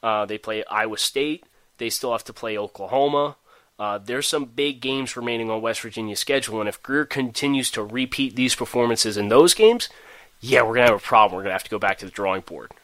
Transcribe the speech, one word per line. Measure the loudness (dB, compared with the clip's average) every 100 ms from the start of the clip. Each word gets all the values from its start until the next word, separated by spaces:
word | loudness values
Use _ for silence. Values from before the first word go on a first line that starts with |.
Uh, | 0 0 -2
they | -6
play | -6 -8
Iowa | -4 -2 -2 -2
State. | -4 -2 -2 -4 _ _ _ _
They | -6
still | -4 -2
have | -4
to | -6
play | -10 -6 -4
Oklahoma. | -6 -8 -2 2 2 2 0 -4 _ _ _ -8
Uh, | -4 -4
there's | -4 -4 -2
some | -2 -4
big | -2 -2 -2
games | -4 -4 -4 -6
remaining | -4 -2 -2
on | -2
West | -2 -4
Virginia's | -6 -8 -6 -6
schedule, | 0 0 0 -4
and | -4
if | -6
Greer | -4 -2 -2
continues | -2 -4 -2 0 0 0
to | -4
repeat | -6 -4 -4 -2 -4 0
these | 0 0
performances | -2 0 2 2 0 0
in | 4
those | 6 6
games, | 8 6 4 -4 -10 -20 -20 -20 _
yeah, | 2 4
we're | 4 4
gonna | 4
have | 4
a |
problem. | 4 6 6 2
We're |
gonna | -4
have | -4 -4
to |
go | -2
back | -2 -2
to | -8
the |
drawing | -4 -2 -2
board. | -4 -14 -16 -20